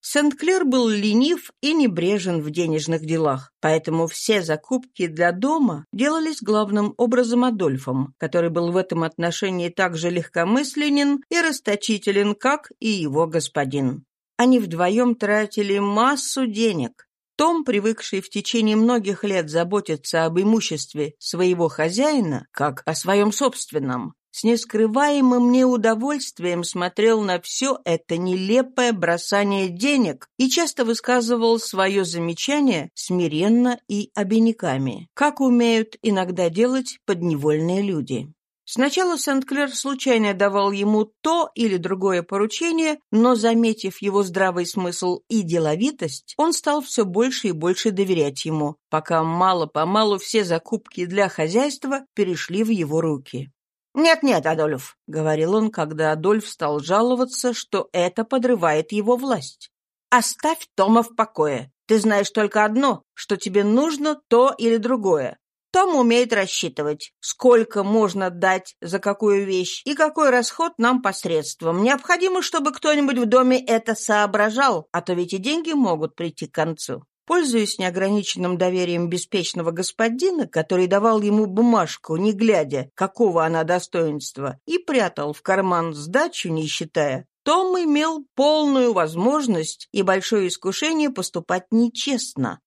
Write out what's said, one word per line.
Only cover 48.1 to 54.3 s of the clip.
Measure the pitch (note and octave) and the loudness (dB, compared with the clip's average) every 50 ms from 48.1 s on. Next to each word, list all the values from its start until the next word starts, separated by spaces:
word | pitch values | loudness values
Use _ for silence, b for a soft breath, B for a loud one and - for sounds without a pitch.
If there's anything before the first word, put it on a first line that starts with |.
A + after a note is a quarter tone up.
| F#3+ E3 D3 C#3+ C3+ - - | 2 0 0 -2 -2 -6 -6
ему, | D#3+ D#3 D#3 D3+ D3 D3 _ _ _ | -4 -2 -2 -2 -4 -4 _ _ _
пока | - D#3 D#3+ - E3+ D#3+ D#3+ | -4 -4 -2 0 0 0 0
мало-помалу | E3 E3 F3 F3+ F#3 F#3 F3+ D#3+ D3 _ D3+ D#3+ E3+ G3 G#3+ A3 G#3+ G3+ F#3+ | 0 0 2 2 2 2 0 -2 -2 _ -2 -2 0 2 2 2 2 0 -2
все | F#3+ - - A3 G#3 | -4 -2 0 0 0
закупки | F3 E3+ E3 _ - - G#3+ _ - - - F3 | 2 -2 -4 _ -4 -6 -6 _ -10 -8 -8 -8
для | F3 F3+ G3+ G3+ F#3 | -4 0 0 0 0
хозяйства | - - D#3 D#3 F3 A3 C4+ D4 C#4+ - - C4+ C#4 C#4 C4+ _ _ | 0 -2 -4 0 2 2 0 0 -2 -6 -6 -6 -6 -6 -6 _ _
перешли | - G#3 F#3 F3+ D#3 - - E3+ G3 A3+ | -2 -2 -2 -2 -6 -6 -6 -2 -2 0
в | A3 | 0
его | A3+ G3 E3 C#3+ D3+ D#3+ | 0 0 0 -2 -2 -2
руки. | E3 D#3+ D3+ C3+ C3+ - - B2 C#3 - _ _ _ _ _ _ _ _ _ | 0 0 -2 -4 -6 -10 -12 -12 -12 -12 _ _ _ _ _ _ _ _ _
«Нет-нет, | C4 D#4 E4 E4 D#4+ D#4 C4+ | 2 4 4 4 4 4 2